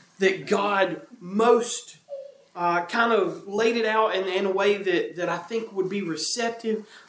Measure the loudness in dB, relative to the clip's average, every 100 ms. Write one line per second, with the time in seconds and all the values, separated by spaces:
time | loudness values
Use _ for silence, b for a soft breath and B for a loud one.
0 | b 0 2 2 0 0 2 2 2 0
1 | -12 -18 -6 2 6 6 4 -6 -10 -20
2 | -16 -16 -16 -20 _ -2 0 0 0 0
3 | 2 2 0 -4 -6 0 2 2 0 2
4 | 2 0 0 0 0 2 2 2 0 0
5 | -2 -4 -4 -4 -4 -6 -4 -4 -2 -2
6 | -4 -4 -4 -2 -2 -4 -4 -4 -6 B